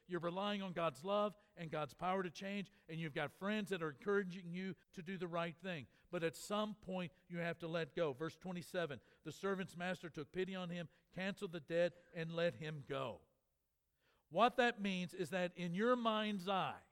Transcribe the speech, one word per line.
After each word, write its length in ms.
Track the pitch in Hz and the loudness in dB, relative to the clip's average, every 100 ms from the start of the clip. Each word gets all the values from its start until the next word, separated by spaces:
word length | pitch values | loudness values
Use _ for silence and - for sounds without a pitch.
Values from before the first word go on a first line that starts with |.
| - | -6
You're 100 | 175 | -2
relying 420 | 170 180 208 208 | -2 0 0 0
on 120 | 190 | -2
God's 320 | 175 165 127 185 | 0 0 0 2
love 280 | 208 208 - _ - | 2 2 -2 _ -12
and 160 | 165 | -6
God's 220 | 151 147 | -2 -4
power 280 | - 180 190 | -2 0 2
to 80 | 180 | 0
change, 400 | - 196 202 190 - - | -4 -4 -4 -6 -10 -8
and 100 | 160 | -4
you've 160 | 165 156 | -2 -2
got 160 | 147 - | -4 -2
friends 300 | 196 214 175 | 0 0 0
that 120 | 185 | 0
are 100 | 156 | -2
encouraging 600 | 135 208 202 190 185 175 | -2 2 2 2 -4 -6
you 240 | 175 190 - _ - | -4 -4 -4 _ -12
to 60 | |
do 160 | 175 190 | -6 -4
the 100 | 180 | -2
right 280 | 170 170 170 | 0 -2 -4
thing. 220 | 185 165 117 _ _ | -6 -6 -8 _ _
But 120 | 175 | 0
at 120 | 165 - | 0 0
some 400 | - 208 214 - - | -2 0 0 -4 -6
point, 280 | 185 175 - - | -4 -4 -8 -8
you 80 | 170 | -4
have 200 | 170 165 | -2 -2
to 100 | 165 | -2
let 260 | 170 156 - | 0 0 2
go. 160 | 156 | 2
Verse 240 | 127 156 - | 2 -4 -4
twenty-seven, 640 | 185 180 - 185 165 123 - - | -6 -6 -4 -2 0 -4 -12 -14
"The 80 | 156 | -12
servant's 460 | - 196 190 180 160 | -4 0 0 -2 -4
master 320 | 180 180 170 | -4 -2 -6
took 240 | 151 143 | -8 -4
pity 200 | 180 190 | -2 -2
on 160 | 190 175 | -2 -4
him, 200 | 175 165 _ _ 175 | -4 -6 _ _ -4
canceled 380 | 190 196 196 | -4 -2 -4
the 80 | 170 | -6
debt, 320 | - 170 175 - - | 0 4 4 2 -10
and 200 | 170 165 | -6 -2
let 220 | 165 170 - | 2 2 2
him 280 | 156 156 131 | -4 -6 -4
go." 320 | 139 131 95 - _ _ _ _ _ _ _ _ _ _ | -2 -2 -6 -14 _ _ _ _ _ _ _ _ _ _
What 280 | 165 240 254 | 6 6 8
that 240 | 240 220 | 4 4
means 320 | 196 185 180 | 0 0 -2
is 160 | - 170 | -2 -2
that 240 | 185 180 180 | 0 0 0
in 180 | 175 | -2
your 220 | 175 233 247 | 2 4 4
mind's 540 | 226 214 214 202 175 | 4 2 2 0 0
eye 320 | 190 143 107 - | 2 0 -2 -12